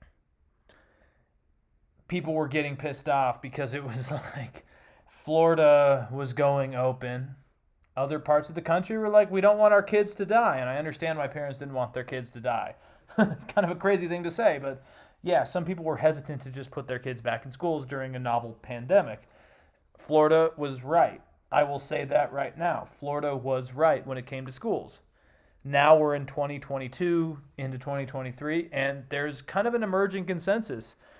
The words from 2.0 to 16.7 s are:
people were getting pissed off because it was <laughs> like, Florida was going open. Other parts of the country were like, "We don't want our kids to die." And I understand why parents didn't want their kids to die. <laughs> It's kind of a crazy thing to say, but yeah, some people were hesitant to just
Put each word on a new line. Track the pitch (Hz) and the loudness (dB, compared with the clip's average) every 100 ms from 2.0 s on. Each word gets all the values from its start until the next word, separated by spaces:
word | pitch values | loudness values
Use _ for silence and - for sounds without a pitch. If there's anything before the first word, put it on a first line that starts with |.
| - | -8
people | 180 160 | -6 -4
were | 156 151 | -2 -2
getting | 151 147 135 | -2 -4 -6
pissed | 151 135 - | -8 -6 -2
off | 139 131 117 | 0 2 -2
because | 135 147 135 | -8 -8 -6
it | 143 | -6
was | 139 120 127 | -8 -8 -6
<laughs> | 117 - 139 | -8 -8 -12
like, | 117 - - _ _ _ _ | -12 -14 -20 _ _ _ _
Florida | - - 160 165 160 151 147 143 139 110 | -16 -2 4 6 6 8 8 8 4 0
was | 135 135 | -6 -6
going | 120 143 139 135 | 0 2 2 0
open. | 127 131 127 123 127 135 135 _ _ _ _ _ - | 0 0 0 -6 -8 -10 -14 _ _ _ _ _ -4
Other | 139 151 | -4 -2
parts | 147 151 151 | 2 2 2
of | 165 | -6
the | |
country | 165 170 175 220 | 0 0 0 -4
were | 214 | 4
like, | 214 202 | 6 6
"We | 190 | 4
don't | 202 208 | 4 6
want | 214 | 6
our | 202 | 6
kids | 202 208 208 - | 4 2 2 -2
to | 185 | 0
die." | 220 226 135 | 2 2 2
And | 127 | -2
I | 135 | -4
understand | 156 147 165 156 | -6 -6 -4 -4
why | 139 | -4
parents | 147 143 127 | -6 -8 -10
didn't | 139 | -8
want | 131 120 | -6 -4
their | 131 | -6
kids | 123 131 120 | -8 -8 -10
to | 120 | -8
die. | 120 117 107 - | -4 -2 -4 -12
<laughs> | _ _ _ - | _ _ _ 2
It's | 202 160 | 2 0
kind | - - | -4 0
of | 175 | 0
a | 170 | 0
crazy | 196 190 175 | 2 2 0
thing | 175 | -4
to | 170 | -4
say, | 170 220 143 | 0 2 2
but | 139 131 - - - _ | -2 -8 -12 -20 -20 _
yeah, | 175 165 | 0 0
some | 120 180 | 2 -2
people | 170 180 | -4 -4
were | 160 147 | -4 0
hesitant | 156 147 - 139 | 0 0 -6 -12
to | 135 | -12
just | 127 139 | -14 -12